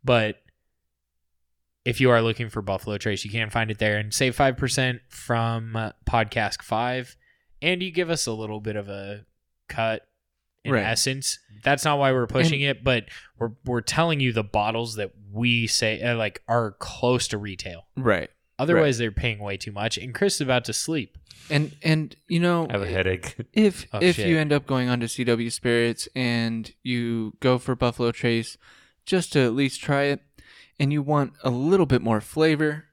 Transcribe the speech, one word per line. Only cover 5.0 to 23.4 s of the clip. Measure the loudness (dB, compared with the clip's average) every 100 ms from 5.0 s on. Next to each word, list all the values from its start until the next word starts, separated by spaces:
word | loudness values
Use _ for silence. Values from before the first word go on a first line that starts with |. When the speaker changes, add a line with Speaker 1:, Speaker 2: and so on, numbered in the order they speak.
| _
Speaker 1:
from, | -18 -2 0 0 -2 -6 -6
uh, | -6 -6 0
Podcast | 0 2 0 -2 -4
five, | -4 -2 -2 -4 -8 -18 _ _ _ -6
and | -4 -2
you | -2
give | -2 -2
us | -2 -2
a |
little | -4 -6 -6
bit | -6 -6
of | -8
a | -12 -12 -14 _ _ _ _ -10
cut | -4 -2 -2 _ _ _ _ _ _
in | 0
Speaker 2:
Right. | 0
Speaker 1:
essence. | 2 0 -2 -2 -6 -8 _ -4
That's | 0 2
not | 2 2
why | 4
we're | 2 0
pushing | 2 2 2
Speaker 2:
And | -2 0
Speaker 1:
it, |
but | 0 0 -2 -20 -20 _
we're, | -8 -6
we're | -4 -4
telling | -2 0 2 2
you | 0
the | 0
bottles | 0 0 0 -2 -4 -6
that | -8 -10 -12
we | -2 0 2 0
say, | 0 0 0
uh, | -2 0
like, | -2 -4 -2
are | 0 0
close | -6 -14 -2 2 2 0
to | -4
retail. | -6 -10 -12 -14 _ -2
Speaker 2:
Right. | 2 2 0 _ _ -4
Speaker 1:
Otherwise, | 2 4 4 2
Speaker 2:
Right. |
Speaker 1:
they're | -2
paying | 0 -2 -2
way | -6 -8
too | -8
much, | -4 -4 -4
and | -8
Chris | 0 0 0
is |
about | 2 0 0
to |
sleep. | -6 -2 -4 -4 -14 _ -20 -2
Speaker 2:
And, | 0 0 -4
and, | 0 0 0 -12 _
you | 0
know, | 2 2 0
Speaker 3:
I |
have | -2
a | 0
headache. | 0 0 0 -6 -12